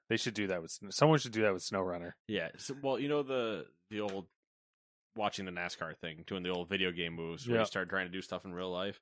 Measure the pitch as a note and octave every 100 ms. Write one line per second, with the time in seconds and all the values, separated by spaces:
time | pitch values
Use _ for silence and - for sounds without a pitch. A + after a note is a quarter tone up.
0 | - A2+ A#2+ G#2+ G2 F2+ E2 - G2+ -
1 | D3+ D3+ B2 A2 G#2+ F#2 - G2 F#2 F2
2 | F2 - - G2 E2 - - C3+ C#3 A#2+
3 | C#3+ D3 C3+ C3 A2+ F#2+ - _ _ G#2+
4 | G#2 G2 F#2 _ _ _ _ _ _ _
5 | _ A2+ G#2 - F#2+ F2 F2 - D#2+ D#2
6 | E2+ D#2 E2+ F#2+ F2+ F2+ F2 G2 F#2 E2+
7 | E2+ E2 E2 E2+ A#2+ A2+ G#2+ G2 F2+ F#2+
8 | F2+ F#2 - F2+ G2 F2 F#2 F2+ G2+ -